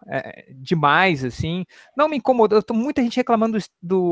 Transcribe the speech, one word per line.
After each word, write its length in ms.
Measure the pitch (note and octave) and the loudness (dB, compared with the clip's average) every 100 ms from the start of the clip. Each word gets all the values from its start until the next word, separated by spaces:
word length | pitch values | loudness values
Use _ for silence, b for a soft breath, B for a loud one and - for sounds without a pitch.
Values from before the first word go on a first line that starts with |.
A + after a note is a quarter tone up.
| - | -10
é, 460 | C3+ - - - | -8 -8 -16 -20
demais, 720 | C3 C3 E3+ D3 D3+ F#3+ D3+ | -20 -4 0 4 4 2 0
assim. 400 | C3 - D#3+ F3 F3+ b b - | -4 -6 -6 -6 -8 b b -2
Não 100 | D4+ | -2
me 120 | D4 | 0
incomodou, 400 | - B3 G#3+ G#3+ | 0 2 4 2
eu 40 | |
tô 120 | - | 0
muita 260 | A3+ B3+ D4 | -2 -2 0
gente 140 | A#3 B3+ | 0 0
reclamando 400 | B3 A#3 A3+ A3 | 0 0 0 -2
do, 60 | - _ | -6 _
do 180 | E3+ F#3+ F3+ | -2 0 0